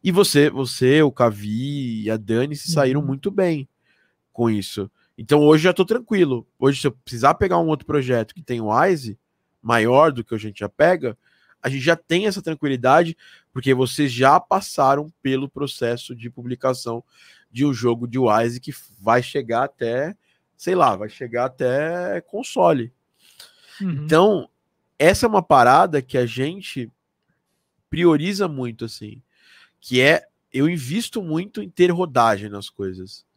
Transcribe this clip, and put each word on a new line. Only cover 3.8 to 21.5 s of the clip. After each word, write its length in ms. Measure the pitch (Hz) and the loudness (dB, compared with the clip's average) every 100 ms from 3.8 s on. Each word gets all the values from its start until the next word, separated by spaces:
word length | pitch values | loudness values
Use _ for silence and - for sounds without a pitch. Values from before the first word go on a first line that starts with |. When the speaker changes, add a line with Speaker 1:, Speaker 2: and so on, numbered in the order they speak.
| _ _ _ _ _ | _ _ _ _ _
Speaker 1:
com 160 | - 117 | -2 0
isso. 400 | 107 98 - 101 _ _ - | 0 -4 -10 -10 _ _ -20
Então, 240 | 117 147 | 0 4
hoje 200 | 147 156 175 | 6 6 4
eu 20 | |
já 20 | |
tô 100 | 175 180 | 0 0
tranquilo. 600 | 226 233 208 160 123 - _ | -2 -2 0 0 -2 -8 _
Hoje, 220 | 135 139 | -2 0
se 60 | 143 | -4
eu 40 | |
precisar 420 | - - 120 135 160 | -6 -14 0 2 2
pegar 220 | 196 175 | 0 0
um 80 | 165 | 0
outro 180 | 151 - | -4 -2
projeto 480 | 147 127 120 110 | -4 0 -2 -4
que 80 | - | -12
tem 200 | - 120 | -10 -6
Wise, 560 | 107 113 175 170 123 95 _ _ _ _ | -2 2 2 0 -4 -16 _ _ _ _
maior 500 | 110 117 110 131 160 | 0 2 4 6 4
do 120 | 127 | 2
que 100 | 110 | -8
a 40 | 110 | -8
gente 220 | 107 98 | -10 -10
já 100 | 101 | -12
pega, 480 | _ 156 180 127 107 _ _ _ _ | _ 2 2 -4 -10 _ _ _ _
a 80 | 127 | -6
gente 120 | 135 | -4
já 120 | 131 165 | 0 -2
tem 320 | _ 170 208 | _ -2 -2
essa 140 | 190 | -4
tranquilidade, 760 | 165 156 - 127 123 151 165 165 - _ _ | -8 -6 -4 -2 4 4 2 -6 -18 _ _
porque 220 | - 131 | -6 0
vocês 380 | 127 127 - 143 | 0 0 0 -2
já 280 | 120 135 156 | 2 4 4
passaram 720 | - 196 190 - 135 139 151 _ | 2 -4 -4 0 2 2 -2 _
pelo 280 | 135 131 139 | -4 -4 -4
processo 680 | - 143 - 120 120 - 123 | -8 -8 -4 -4 -6 -10 -16
de 140 | 120 | -16
publicação 720 | 123 123 123 131 127 120 117 _ _ - _ _ | -14 -12 -4 -2 -4 -6 -10 _ _ -20 _ _
de 140 | 117 143 | -2 -2
um 80 | |
jogo 340 | 123 120 117 120 | 0 -2 -2 -4
de 120 | 123 | 0
Wise 400 | 120 107 117 123 | 2 2 0 -4
que 140 | - 135 - _ | -14 -18 -20 _
vai 240 | 98 120 | 0 0
chegar 400 | 127 143 117 117 | 0 -8 -4 -4
até, 520 | 139 _ 117 123 151 208 _ _ _ _ | -4 _ -6 -4 -6 -10 _ _ _ _
sei 200 | - 185 | -4 2
lá, 200 | 139 95 | 2 0
vai 140 | 107 | -8
chegar 360 | - 127 117 | -12 -10 -6
até 760 | 127 | -6